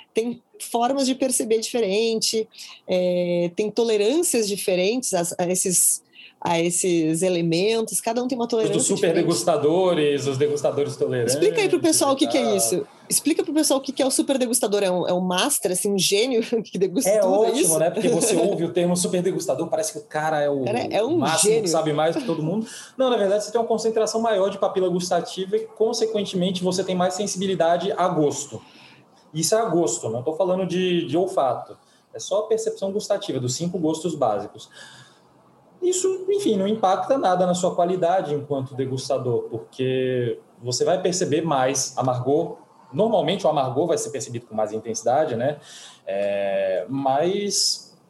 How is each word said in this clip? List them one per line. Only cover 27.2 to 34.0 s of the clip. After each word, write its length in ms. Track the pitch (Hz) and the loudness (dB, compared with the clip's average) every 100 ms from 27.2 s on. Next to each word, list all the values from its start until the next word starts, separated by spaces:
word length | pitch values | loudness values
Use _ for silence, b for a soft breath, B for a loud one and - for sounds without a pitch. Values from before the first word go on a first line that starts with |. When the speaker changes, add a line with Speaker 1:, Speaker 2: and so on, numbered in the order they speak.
| 202 185 190 180 165 175 185 | -4 -2 -2 2 2 2 0
Speaker 2:
a 160 | - 180 | 0 0
gosto. 540 | 160 147 127 - 107 - B B B - _ _ | 2 0 0 -8 -12 -16 B B B -20 _ _
Isso 200 | 156 175 | -4 0
é 40 | 220 | 2
a 40 | |
gosto, 440 | 226 165 160 - - | 2 2 0 -2 -4
não 140 | 113 | -4
tô 100 | 143 | -4
falando 300 | 160 185 185 | -2 0 0
de, 420 | 185 175 185 175 147 | 0 0 0 0 0
de 100 | 156 | 0
olfato. 600 | 185 180 135 110 - 104 b b b | 0 0 0 0 -6 -18 b b b
É 60 | 117 | -14
só 180 | - 196 | -4 -2
a 60 | 220 | 0
percepção 460 | 220 214 - 196 | -2 -2 -4 -4
gustativa, 480 | 196 - 202 196 131 | -4 -2 -4 -4 -4
dos 140 | 123 127 | -4 -4
cinco 200 | 175 185 | -4 -2
gostos 360 | 156 160 | -2 -2